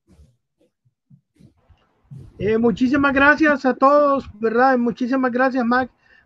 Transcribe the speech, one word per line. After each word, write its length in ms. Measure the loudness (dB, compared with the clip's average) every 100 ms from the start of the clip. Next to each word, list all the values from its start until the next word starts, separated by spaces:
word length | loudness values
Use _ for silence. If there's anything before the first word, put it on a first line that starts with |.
| _ _ -20 _ _ _ _ _ _ _ _ -20 _ _ -20 _ _ _ _ _ _ -20 -20 -8
Eh, 220 | -4 0
muchísimas 520 | 0 0 -2 0 0
gracias 540 | 2 2 2 0 0 -2
a 80 |
todos, 560 | 0 2 4 2 0 -6 -6
¿verdad? 420 | -4 0 2 2
Muchísimas 540 | -2 -4 -4 -2 -2
gracias, 340 | -2 -2 -2 -2
Mac, 240 | -2 -4 _ _ _